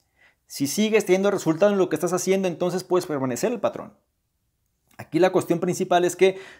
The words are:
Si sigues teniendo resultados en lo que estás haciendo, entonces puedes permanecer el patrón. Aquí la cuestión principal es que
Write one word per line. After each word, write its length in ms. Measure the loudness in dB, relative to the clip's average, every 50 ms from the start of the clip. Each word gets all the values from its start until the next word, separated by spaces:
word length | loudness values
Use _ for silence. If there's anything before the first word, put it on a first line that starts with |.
| _ _ _ _ _ _ _ _ _
Si 220 | -14 -8 -6 -6
sigues 380 | -4 -2 0 0 2 2 2 4
teniendo 260 | 4 2 2 2 0
resultados 420 | 0 0 0 -2 0 2 2 2 4
en 60 | 2
lo 100 | 0 0
que 60 | 0
estás 180 | -2 -2 -2 -2
haciendo, 340 | -2 0 0 0 0 0
entonces 360 | -2 -2 -2 -4 -2 -2 -4 -4
puedes 240 | 0 -2 -2 0
permanecer 440 | -2 -4 -4 -4 -4 -4 -2 -2 -4
el 80 | -2 -2
patrón. 360 | -2 -4 -4 -4 -14 -16 -18 _ _ _ _ _ _ _ _ _ _ _ _ _ _ _ _ _ _ _ _
Aquí 200 | -20 -12 _ 0
la 140 | 2 2 4
cuestión 280 | 2 2 0 0 -2 -2
principal 460 | -2 -2 -2 -2 -2 2 2 2 2
es 100 | 2 0
que 220 | 2 2 2 2 0 -10 -20 -20